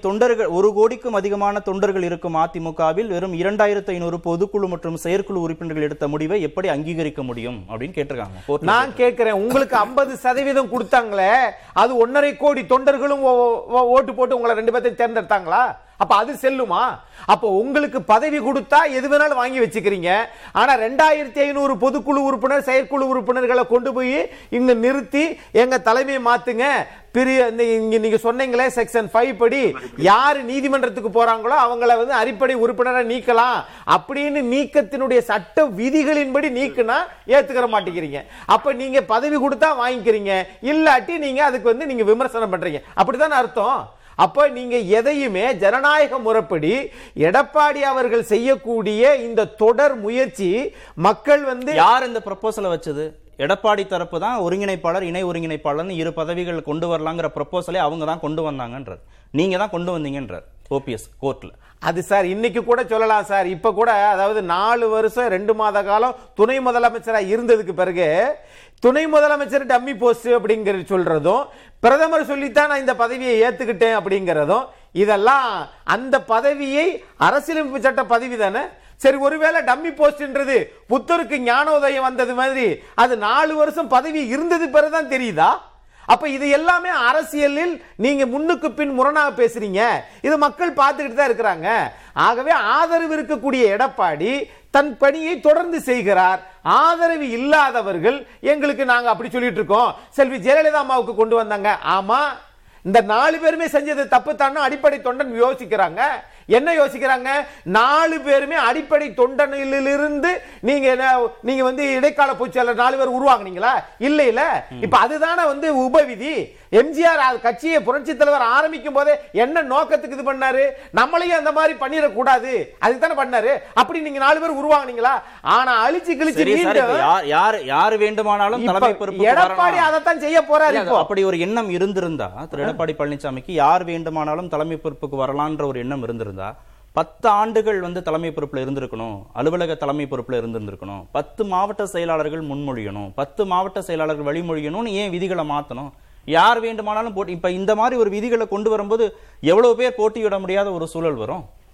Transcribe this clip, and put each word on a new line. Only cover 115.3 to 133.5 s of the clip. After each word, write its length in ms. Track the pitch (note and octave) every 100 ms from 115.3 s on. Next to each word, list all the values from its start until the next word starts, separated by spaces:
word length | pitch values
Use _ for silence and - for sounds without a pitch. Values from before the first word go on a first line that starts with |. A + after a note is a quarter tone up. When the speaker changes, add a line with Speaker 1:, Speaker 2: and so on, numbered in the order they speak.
| F4 D#4+
Speaker 2:
வந்து 160 | C#4 D#4+ C4+
உபவிதி. 500 | B3+ D#4 C#4 G#3 C#4 C4+ - - - G#3
எம் 120 | D4
ஜி 80 | D4+
ஆர் 340 | E4+ D#4 C4 A#3
கட்சியை 340 | A#3 A#3+ D#4+ D#4 G#3
புரட்சி 260 | C#4+ D4 C4+
தலைவர் 280 | C#4+ C#4+ A#3 C4
ஆரம்பிக்கும் 400 | D#4+ D#4 C#4+ C#4
போதே 160 | D4 D4 - G3+
என்ன 180 | B3 E4
நோக்கத்துக்கு 540 | C#4 C#4 D#4+ D4+ B3+ C4+
இது 80 | C4+
பண்ணாரு? 380 | C4 C4 C4 - - - G3
நம்மளையும் 420 | C4 E4+ F4 E4
அந்த 120 | D4+
மாதிரி 220 | D4+ D#4 D4
பண்ணிடக்கூடாது, 680 | C4+ D#4 C#4+ G3+ C4 B3+ B3+ A3+ C3 -
அதுக்கு 240 | A3+ B3+
தானே 120 | D#4+ D4
பண்ணாரு. 340 | B3 B3 A3+ B3+ -
அப்படி 240 | A3+ C4 E4 D4+
நீங்க 140 | C#4
நாலு 160 | C4+ D#4
பேர் 160 | E4 C#4
உருவாக்குனீங்களா? 540 | D4+ D4 C4 A#3+ B3 B3+ - - D3
ஆனா 180 | A3 B3+ A#3
அழிச்சு 280 | A#3+ F4 F4 C#4
கிழிச்சு 220 | D#4+ D4
Speaker 1:
சரி 120 | D4+ D#4
சார், 40 |
Speaker 2:
மீண்டும் 300 | F4 C#4 A#3+
Speaker 1:
இப்ப 80 | D4 -
யார், 200 | F#3 D3
யார், 320 | D3+ G#3 G#3+
யார் 320 | C3 C#3+ G#3 G#3+
வேண்டுமானாலும் 640 | G#3+ G#3+ G#3 G3+ G3+ A#3+
Speaker 2:
இப்ப 100 | A#3+
Speaker 1:
தலைமை 220 | D4 A#3+ G#3
பொறுப்புக்கு 300 | G3+ F#3+ G#3+
Speaker 2:
எடப்பாடி 460 | C#4+ F#4 F#4+ F4 F4+
Speaker 1:
வரலாம். 100 | D#4
Speaker 2:
அதைத்தான் 340 | D#4 - D#4+
செய்ய 160 | D4 E4
போறாரு 300 | D#4 D4+ D#4
Speaker 1:
இல்ல, 100 | A3+
அது 80 | F3+
Speaker 2:
இப்போ. 80 | -
Speaker 1:
அப்படி 200 | - G3 F#3+
ஒரு 80 | F3 F#3
எண்ணம் 240 | A#3 G#3
இருந்திருந்தா, 600 | F3 G3 F#3+ F3 D3 F#2+ G2+ -
திரு 140 | C#3 D#3
எடப்பாடி 280 | D#3 D#3+ D3+
பழனிசாமிக்கு 560 | D3 C#3+ C#3+ C3 D#3